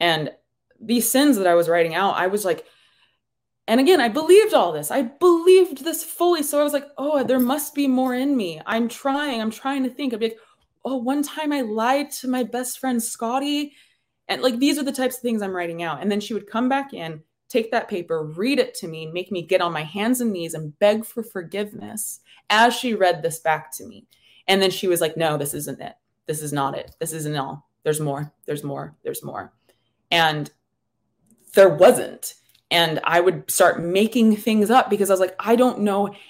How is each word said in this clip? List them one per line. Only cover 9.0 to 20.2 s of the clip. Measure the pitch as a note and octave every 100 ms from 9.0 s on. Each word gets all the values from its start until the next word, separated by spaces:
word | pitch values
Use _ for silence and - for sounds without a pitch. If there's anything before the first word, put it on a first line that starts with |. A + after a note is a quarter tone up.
| C#4 C#4 D4 A3+
I'm | A3
trying | A3 C4+ C#4
to | B3+
think." | B3 C#4
I'd | A3
be | A3+
like, | A3+ _ _ _ _
"Oh, | A#3+ C4
one | A#3 D4
time | C#4+ - D4+
I | C#4+
lied | A3+ G#3+ A#3 C#4 D4
to | - B3+
my | B3+
best | A#3+ A#3+ B3+ -
friend, | C4 A#3+
Scotty." | A3+ - A3+ C4 C#4+ D4 C#4+ - _ _ _ _ -
And, | F#3
like, | B3+ A#3
these | C#4 D4
are |
the | C#4
types | B3+ B3+ -
of |
things | A#3+ A3+
I'm | G3
writing | F#3 E3+ E3+
out. | E3+ C#3+
And | G3
then | G3+
she | G3+
would | G#3 -
come | A3+ B3+
back | C4+ C4+
in, | F3+ E3 D#3 - _ _
take | A#3+ A3+
that | A#3 -
paper, | F#3+ E3+ E3
read | D#3 D#3+ A#3 C#4
it | - -
to | E3+
me, | D#3+ D#3
make | F3 F#3
me | F#3
get | E3 F#3
on | F3
my | D#3+
hands | D#3 F#3 A3 B3